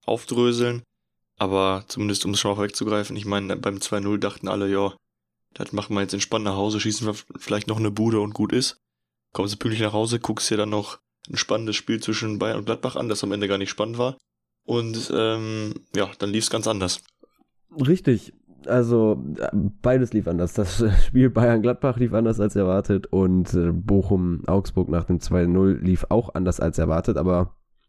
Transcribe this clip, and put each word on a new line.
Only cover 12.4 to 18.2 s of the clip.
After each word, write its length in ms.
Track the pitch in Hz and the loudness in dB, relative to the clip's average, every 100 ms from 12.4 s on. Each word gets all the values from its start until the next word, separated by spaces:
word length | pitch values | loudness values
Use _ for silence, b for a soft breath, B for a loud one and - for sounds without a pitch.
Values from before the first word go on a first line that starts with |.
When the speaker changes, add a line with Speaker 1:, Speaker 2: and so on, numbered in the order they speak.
| 110 110 | -4 -4
Speaker 1:
und 60 | 104 | -4
Gladbach 300 | 113 127 - | -4 -4 -6
an, 140 | 120 | -6
das 140 | 104 | -4
am 80 | 104 | -4
Ende 160 | 101 101 | -4 -2
gar 100 | 98 | -2
nicht 120 | 98 | -4
spannend 280 | - 110 117 | -6 -6 -2
war. 200 | 123 - _ _ _ _ - | -4 -6 _ _ _ _ -4
Und, 460 | 120 113 113 - | -4 -2 -6 -4
ähm, 600 | 87 110 113 110 110 107 - - 98 | -2 -2 -2 -6 -6 -8 -10 -8 -4
ja, 140 | 95 - | -4 -4
dann 100 | 101 | -4
lief's 200 | 104 - | -2 -2
ganz 180 | 117 110 | -2 -2
anders. 340 | 107 90 - - _ _ _ _ _ _ | -2 -2 -4 -10 _ _ _ _ _ _
Speaker 2:
Richtig. 600 | 160 135 185 - 107 | -4 2 2 2 0